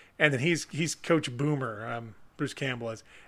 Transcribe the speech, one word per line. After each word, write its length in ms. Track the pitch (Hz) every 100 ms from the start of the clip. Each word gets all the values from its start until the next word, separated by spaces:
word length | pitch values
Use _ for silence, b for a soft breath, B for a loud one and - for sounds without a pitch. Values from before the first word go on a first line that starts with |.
| B -
and 140 | 151
then 80 | 131
he's, 260 | 151 160 -
he's 260 | 143 165 -
Coach 360 | - 165 151 120
Boomer, 500 | 147 147 127 104 117
um, 260 | 117 113 107 - -
Bruce 180 | 143
Campbell 360 | - 139 123 117
is, 160 | 113 - b